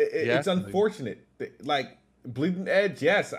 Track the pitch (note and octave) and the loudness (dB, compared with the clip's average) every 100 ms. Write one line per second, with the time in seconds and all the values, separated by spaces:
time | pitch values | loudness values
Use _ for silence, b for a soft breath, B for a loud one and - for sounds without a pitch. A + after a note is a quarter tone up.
0 | D3 D#3 B2+ B2 D#3 F#3 F#3 G3 G#3+ - | 0 2 2 2 2 -2 0 0 0 0
1 | A#2+ - _ - A#2+ - C#3 C#3+ A#2 - | -10 -10 _ -14 -14 -10 -4 -2 -4 -12
2 | _ _ B2+ A#2 E3 F3+ F#3+ F#3 G3+ - | _ _ -10 -2 -2 0 0 2 2 2
3 | D3 G3 - | 2 2 0